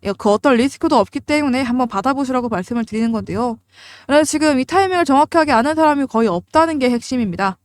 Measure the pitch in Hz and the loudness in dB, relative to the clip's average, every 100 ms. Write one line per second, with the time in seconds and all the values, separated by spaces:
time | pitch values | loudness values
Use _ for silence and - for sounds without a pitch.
0 | 196 196 214 208 - 240 269 - 330 285 | -6 -2 0 2 2 2 0 -2 0 2
1 | 196 277 - 294 294 247 262 247 247 196 | 0 -4 -2 -2 0 -2 -2 -2 -2 -2
2 | 262 269 262 254 240 202 180 233 226 220 | -2 -2 -2 -2 -2 -6 -4 -6 -4 -4
3 | 233 226 202 190 247 226 _ _ - - | -2 -4 -6 -4 -4 -6 _ _ -20 -20
4 | - 285 302 302 311 269 262 359 392 359 | 0 2 2 0 2 0 0 0 0 0
5 | 339 277 302 339 302 233 262 311 320 285 | 2 2 2 2 2 2 2 2 2 2
6 | 269 226 226 175 - 311 330 311 247 240 | -2 0 0 -2 -2 0 0 0 0 -2
7 | - 254 214 175 196 180 | -4 -4 -4 -2 -4 -6